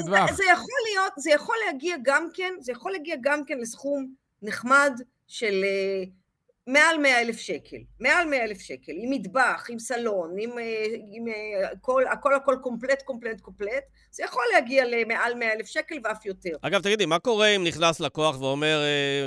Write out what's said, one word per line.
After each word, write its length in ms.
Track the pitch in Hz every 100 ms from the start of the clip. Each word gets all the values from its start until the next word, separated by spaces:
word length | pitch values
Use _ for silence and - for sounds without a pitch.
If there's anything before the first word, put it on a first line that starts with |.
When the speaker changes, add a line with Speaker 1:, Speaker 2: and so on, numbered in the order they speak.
Speaker 1:
המטבח? 280 | 165 196 180 -
Speaker 2:
זה 60 | 381
יכול 220 | 349 - 523 453
להיות, 220 | 392 381 330
זה 140 | 311
יכול 260 | 294 - 453 403
להגיע 300 | 269 349 339
גם 260 | 233 285 330
כן, 200 | 370 370 370
זה 120 | 254
יכול 200 | 240 381
להגיע 240 | 381 302 294
גם 240 | 269 294
כן 140 | 277 269
לסכום 480 | 233 - 277 285 262 - _ _
נחמד 500 | 208 - 240 277 285 240 - _ _
של, 360 | - 220 190
אה, 400 | 196 196 190 190 190 - _ _ _ _ -
מעל 300 | 277 320 320
מאה 220 | 277 247
אלף 180 | 233 233
שקל, 380 | - 143 - - - -
מעל 280 | 247 339 320
מאה 160 | 269
אלף 160 | 220 190
שקל, 320 | - 131 - 156
עם 140 | 247
מטבח, 560 | 277 185 262 233 202 -
עם 100 | 226
סלון, 520 | 226 233 233 196 165 190
עם, 200 | 233 240
אה, 60 | 226 220 214 233 214
עם, 160 | 220 233
אה, 40 | 214 214 202 190
הכל, 320 | 190 - 254 254
הכל, 220 | - 277
הכל 220 | 277 269 262
קומפלט, 400 | 254 233 254 269
קומפלט, 380 | - 240 233 220
קומפלט, 420 | - 190 202 254 - _ _
זה 140 | -
יכול 180 | 370 - 466
להגיע 300 | 359 233 269 240
למעל 480 | 233 226 180 233
מאה 180 | 240 233
אלף 140 | 220 -
שקל 280 | 311 302 311
ואף 220 | 220 214 196
יותר. 300 | 185 180 151
Speaker 3:
אגב, 200 | 147 190
תגידי, 240 | 202 214 165
מה 120 | 170
קורה 300 | 254 214 214
אם 160 | 202
נכנס 360 | 170 143 165 160
לקוח 400 | 143 156 156 131
ואומר, 420 | 135 139 151 151
אה, 420 | 147 147 139 139